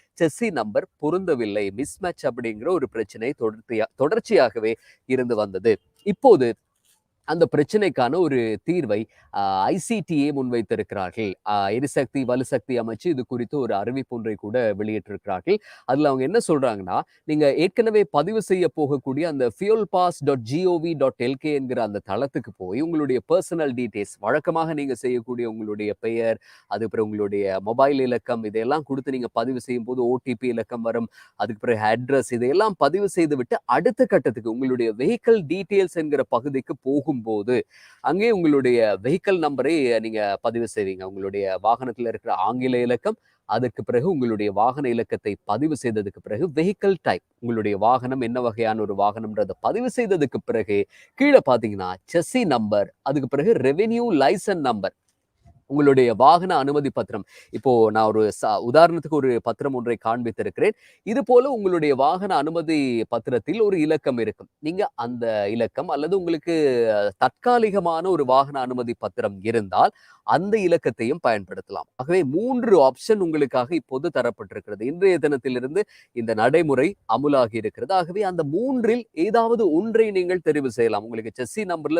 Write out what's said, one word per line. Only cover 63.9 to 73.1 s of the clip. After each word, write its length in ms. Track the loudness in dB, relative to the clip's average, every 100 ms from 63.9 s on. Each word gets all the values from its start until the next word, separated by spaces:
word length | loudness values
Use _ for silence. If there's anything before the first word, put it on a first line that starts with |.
| 0 0 -2
இருக்கும். 300 | -2 -6 -16 _
நீங்க 320 | -8 -4 -4
அந்த 540 | -4 -8 -4 -2 0 0
இலக்கம் 380 | 0 -2 -4 -4
அல்லது 300 | -4 -2 -2
உங்களுக்கு 360 | -2 -4 -2 2 2 2 2 2 0 0
தற்காலிகமான 920 | -2 _ 2 4 2 0 0 -2 0
ஒரு 140 | 0
வாகன 360 | 4 4 4 -2
அனுமதி 340 | -4 -4 -6 -6
பத்திரம் 400 | -6 -4 -6 -4
இருந்தால் 480 | -2 -2 0 2 2 _ _ _
அந்த 360 | 0 0 2 0
இலக்கத்தையும் 640 | 2 2 0 -2 -4 -2 0
பயன்படுத்தலாம். 600 | -2 -4 -14 -10 -12 -12 -10
ஆகவே 280 | 0 0
மூன்று 560 | 2 -2 -2 -2 4 6
ஆப்ஷன் 380 | 6 4 0